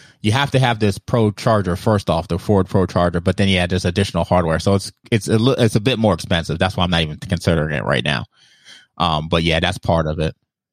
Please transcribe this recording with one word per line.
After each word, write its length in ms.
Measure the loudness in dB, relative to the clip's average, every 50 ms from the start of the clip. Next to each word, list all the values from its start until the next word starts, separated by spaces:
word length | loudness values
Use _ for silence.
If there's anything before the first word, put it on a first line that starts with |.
| -20 -20 _ _
you 100 | -2 0
have 200 | 0 0 0 2
to 80 | 2 2
have 200 | 2 2 2 2
this 180 | 0 0 0 -2
Pro 340 | -4 -2 0 2 2 2
Charger 440 | 0 0 0 2 2 2 2 0 -4
first 340 | -2 0 2 2 2 2 0
off, 180 | -2 -2 -2 -2
the 120 | -6 -6
Ford 280 | 0 0 2 2 2 2
Pro 180 | 0 0 0
Charger, 360 | 2 0 0 0 0 0 0
but 160 | -2 -2 0 0
then, 100 | 0 2
yeah, 180 | 2 2 0 0
there's 180 | -2 -2 -2
additional 380 | -2 0 0 -2 -2 -2 -4 0
hardware. 360 | 2 2 2 2 2 -2 0
So 160 | 0 2 0
it's, 160 | 0 0 -4 -14 _ _ -2
it's 160 | -2 -2 0 0
a 100 | 0 2
li-, 180 | 2 2 2 2
it's 180 | 2 2 2
a 40 | 0
bit 200 | 0 0 0 2
more 140 | 2 2 2
expensive. 440 | 0 -2 -2 -2 -2 -2 -2 -2 -2
That's 160 | -2 -2 0
why 80 | -2 -2
I'm 60 | 0
not 100 | 0 0
even 160 | 0 -2 -4 -10
considering 580 | -6 -4 -4 -2 0 0 0 0 0 -2 -4
it 80 | -4 -2
right 200 | -2 -2 0 0
now. 220 | 0 -2 -2 -4 -10 _ _ _ _ _ _ _ -20 -20 -20 _ _ _ -2
Um, 320 | -2 0 0 -2 -2 0
but 140 | 0 0 2
yeah, 160 | 2 2 2
that's 180 | 0 -2 -4 -4
part 300 | -2 0 0 2 2 -2
of 120 | -2 -2
it. 160 | -4 -4 -4 -8 _ _ _ _ _ _